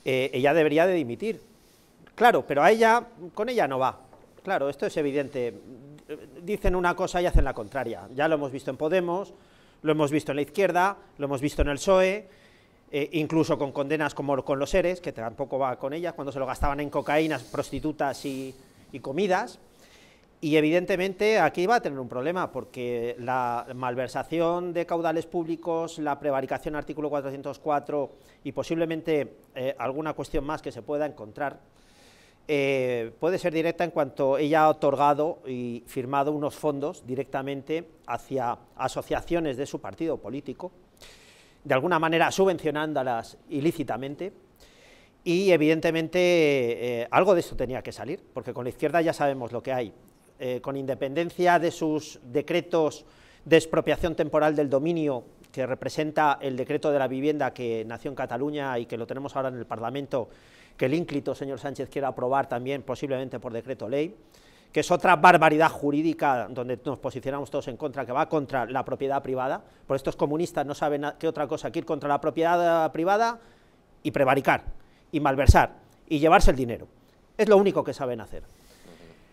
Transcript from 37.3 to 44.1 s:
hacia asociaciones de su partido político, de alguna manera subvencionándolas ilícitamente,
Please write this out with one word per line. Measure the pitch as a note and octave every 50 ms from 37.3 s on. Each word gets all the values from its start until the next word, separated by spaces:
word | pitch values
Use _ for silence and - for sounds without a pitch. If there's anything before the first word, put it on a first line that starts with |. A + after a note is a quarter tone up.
| - C3+ C3 C#3 C#3 C#3 B2 - D#3 E3 F3 - - _ _
hacia | - A#2+ A#2+ - - C3+ C3 A#2+ A#2+ A2+ - - _ _
asociaciones | - B2+ B2+ - D3 - - D#3 B2 - - E3 E3+ E3 D3+ B2+
de | A#2+ C#3+
su | - - D3
partido | - G2 G2 - D#3+ E3 C3+ G#2+
político, | - G#2 B2 C#3+ - - A#2+ - F3+ F3+ - _ _ _ _ _ - - - - - - - - _ _ _ _
de | _ D3 C3+
alguna | C3 C#3+ F3+ E3+ D#3+
manera | E3 D#3+ E3 E3 E3 C#3+
subvencionándolas | - F#3+ F#3+ F#3+ F3 C#3 - D3+ C#3+ D3+ D#3 D#3 D3+ C#3 C3 B2+ A#2+ A2+ A2+ - - - _ -
ilícitamente, | D#3+ C#3 C#3 E3+ D#3+ - C#3 - A2+ A#2 C3+ C#3